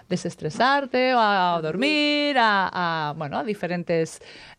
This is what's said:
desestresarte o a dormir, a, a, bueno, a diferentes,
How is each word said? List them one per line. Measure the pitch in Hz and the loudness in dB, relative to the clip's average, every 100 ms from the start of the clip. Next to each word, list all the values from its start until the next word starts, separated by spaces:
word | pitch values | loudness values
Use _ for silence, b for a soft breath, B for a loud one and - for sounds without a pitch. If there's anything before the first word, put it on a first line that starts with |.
| B 180 | B -6
desestresarte | 175 - 156 - 247 285 262 254 254 | -6 -8 -6 0 2 2 0 0 2
o | 247 | 4
a | 214 196 180 170 | 4 4 2 0
dormir, | 160 175 277 302 294 294 294 262 | -2 -2 0 0 0 0 0 2
a, | 226 196 185 180 170 165 147 | 4 4 0 -2 -2 -2 -4
a, | |
bueno, | 151 147 208 | -6 -6 -4
a | |
diferentes, | 285 208 170 175 170 165 160 - B B B | -4 -4 -4 -4 -2 0 -2 -6 B B B